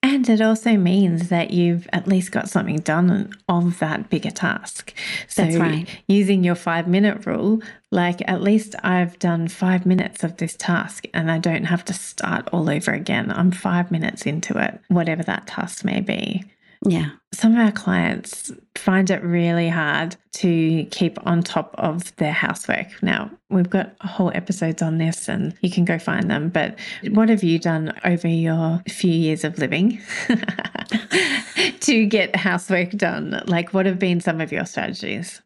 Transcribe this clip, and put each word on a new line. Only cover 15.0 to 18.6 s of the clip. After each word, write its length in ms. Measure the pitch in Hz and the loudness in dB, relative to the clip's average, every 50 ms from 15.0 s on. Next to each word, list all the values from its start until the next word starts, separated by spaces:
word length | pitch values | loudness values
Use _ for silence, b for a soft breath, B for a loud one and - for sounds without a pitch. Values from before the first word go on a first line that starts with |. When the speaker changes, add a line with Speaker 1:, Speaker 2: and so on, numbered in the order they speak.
| 170 165 160 165 165 | 2 0 -2 -2 -2
Speaker 1:
that 220 | - - - - | -4 -4 -6 -8
task 400 | - - - - 175 - - - | -10 -8 -8 -8 -8 -8 -6 -6
may 160 | - - - | -4 -2 -2
be. 440 | 196 - - - - - - 185 185 b b b b b b b - | -2 -4 -4 -4 -4 -4 -6 -6 -8 b b b b b b b 0
Speaker 2:
Yeah. 260 | 208 175 165 160 147 - - _ _ | 0 2 2 0 -4 -8 -12 _ _
Speaker 1:
Some 220 | - - - 220 226 | -10 2 4 6 6
of 60 | 240 | 6
our 120 | 233 214 | 6 4
clients 800 | 208 - - - - 90 85 85 - - - - - - - - 123 - | 2 0 -2 0 0 2 2 0 -2 -4 -8 -12 -14 -14 -14 -14 -16 -18